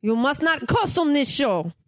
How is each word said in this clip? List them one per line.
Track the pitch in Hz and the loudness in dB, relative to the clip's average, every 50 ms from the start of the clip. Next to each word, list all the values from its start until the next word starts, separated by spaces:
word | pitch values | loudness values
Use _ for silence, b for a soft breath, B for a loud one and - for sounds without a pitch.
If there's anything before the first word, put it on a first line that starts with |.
You | - 208 226 | 0 0 0
must | 233 240 269 294 - | 2 2 0 0 0
not | 302 330 330 302 - | 0 0 0 -2 -2
cuss | 233 - 466 440 320 - | -2 0 0 0 0 0
on | - 339 302 | 0 2 2
this | 285 285 277 - | 2 2 0 0
show. | - - 294 247 202 175 156 170 165 _ _ | 0 0 0 0 0 0 -2 -4 -8 _ _